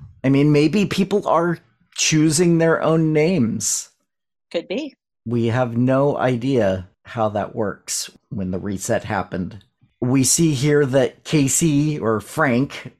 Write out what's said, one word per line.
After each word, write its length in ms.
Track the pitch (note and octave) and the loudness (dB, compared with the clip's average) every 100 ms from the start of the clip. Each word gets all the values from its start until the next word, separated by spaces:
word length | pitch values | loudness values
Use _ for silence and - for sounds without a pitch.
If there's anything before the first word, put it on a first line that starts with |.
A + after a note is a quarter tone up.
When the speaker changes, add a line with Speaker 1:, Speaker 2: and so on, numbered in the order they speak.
| - - | -20 -4
Speaker 1:
I 60 | C3 | 0
mean, 240 | C#3 D3+ | 4 4
maybe 340 | D3 D3+ G3+ F3 | 4 4 2 0
people 400 | F#3 G3 G3+ - | 0 0 0 0
are 320 | D#3 E3+ E3 _ _ _ - | 0 0 -4 _ _ _ -4
choosing 640 | - D#3 D#3+ D#3 F3 E3 | 0 2 2 4 2 4
their 220 | E3 D#3+ | 2 2
own 300 | D3+ D#3+ D#3 | 2 2 2
names. 760 | D3+ D#3+ F3 A2+ G#2+ - - - _ _ _ _ _ _ | 2 2 2 0 -2 -4 -6 -10 _ _ _ _ _ _
Speaker 2:
Could 160 | E3+ F#3+ | -8 -6
be. 260 | A3 D4 - _ _ | -6 -8 -14 _ _
Speaker 1:
We 220 | A2+ A#2+ A2+ | -4 -2 0
have 300 | B2 B2 A#2 | 0 -2 0
no 400 | B2+ C3 C#3+ - | 0 2 0 0
idea 720 | B2+ A#2+ C3+ B2+ G2 F#2+ F#2 _ | -2 -2 0 2 2 -2 -8 _
how 240 | - A#2+ G#2+ | -12 -4 -2
that 240 | G#2 - A#2 | -2 -6 -4
works 540 | G2+ - - - - - _ | -6 -8 -10 -10 -10 -16 _
when 220 | G2 F#2 | -8 -6
the 80 | F#2 | -6
reset 420 | G2+ F#2 - G#2 | -6 -6 -4 -4
happened. 600 | - G2+ - F2+ F2 G2+ - _ _ _ | -2 -6 -4 -8 -8 -12 -20 _ _ _
We 220 | B2 C3+ | 0 2
see 280 | A#2+ - E3 | 2 2 2
here 300 | C3 D3 D3 C3+ | 2 2 2 2
that 380 | C3+ B2 - | 2 0 -4
Casey, 720 | - D#3 C3+ - E3+ C#3+ D3+ D3 | -2 0 2 2 2 2 0 -2
or 220 | A2 G#2+ | -2 -2
Frank 760 | - D3+ C#3+ A#2+ C#3+ - B2 | -4 -2 0 2 -2 -8 -16